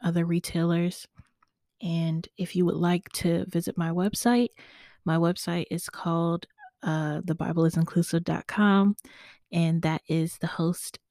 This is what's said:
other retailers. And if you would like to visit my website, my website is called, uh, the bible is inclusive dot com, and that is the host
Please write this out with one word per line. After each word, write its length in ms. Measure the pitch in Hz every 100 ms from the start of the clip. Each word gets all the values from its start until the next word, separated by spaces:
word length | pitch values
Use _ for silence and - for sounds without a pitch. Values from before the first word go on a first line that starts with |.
other 220 | 175 170 170
retailers. 840 | 170 - 170 170 170 175 - - - - _ _ _ _ _
And 480 | 180 165 165 160 - -
if 180 | 175
you 120 | 180 175
would 100 | -
like 320 | 175 175 -
to 340 | - 175 170 185
visit 300 | 170 - -
my 100 | 165
website, 640 | 170 196 - 240 240 240 - - - - _ -
my 100 | 165
website 480 | 165 180 - 170 -
is 180 | 170 -
called, 560 | - 170 165 170 170 - _ 762 _
uh, 380 | - 156 151 151
the 120 | 175
bible 320 | 160 156 165 165
is 100 | 165
inclusive 480 | 165 175 170 165
dot 220 | 170 160 -
com, 500 | - 208 196 202 202 - - - - _
and 300 | 170 165 165
that 180 | 160 160 -
is 300 | 160 165 -
the 80 | 165
host 520 | - 165 175 - - _